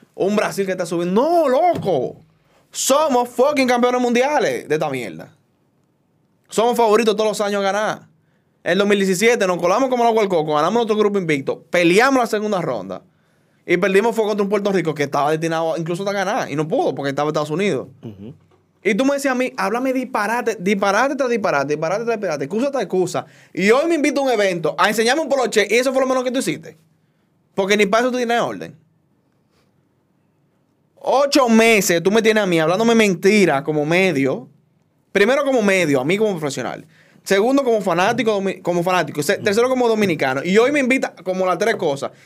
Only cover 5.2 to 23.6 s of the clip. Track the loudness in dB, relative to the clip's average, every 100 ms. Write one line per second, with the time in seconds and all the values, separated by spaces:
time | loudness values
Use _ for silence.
5.2 | -18 _ _ _ _ _ _ _ _ _
6.2 | _ _ _ -2 0 2 4 4 2 0
7.2 | 0 -2 -2 -2 -2 -2 -2 -6 -12 _
8.2 | _ _ _ _ -2 0 2 2 2 2
9.2 | 2 2 0 0 2 2 2 2 2 2
10.2 | 2 0 0 2 2 0 0 0 0 0
11.2 | -2 -2 -2 -8 -2 2 4 4 4 2
12.2 | 0 -2 -2 -2 -2 -6 -8 -12 _ _
13.2 | _ _ _ _ -2 0 2 2 2 0
14.2 | 0 0 0 0 0 0 -2 -2 -2 0
15.2 | 0 0 -2 -2 -2 -4 -4 -6 -4 -4
16.2 | -2 -4 -4 -4 -2 -2 -2 -2 -4 -2
17.2 | -2 -2 -4 -2 -2 -4 -8 -14 -18 -16
18.2 | -18 -20 _ _ _ _ -2 0 0 0
19.2 | -2 -2 -4 -4 -4 -2 -2 -4 -4 -4
20.2 | -2 -2 -4 -4 -2 0 2 2 0 0
21.2 | -2 -2 0 0 0 -2 -4 -4 -4 -4
22.2 | -4 -6 -4 -2 -2 -4 -4 -2 -2 -4
23.2 | -8 -14 -14 -2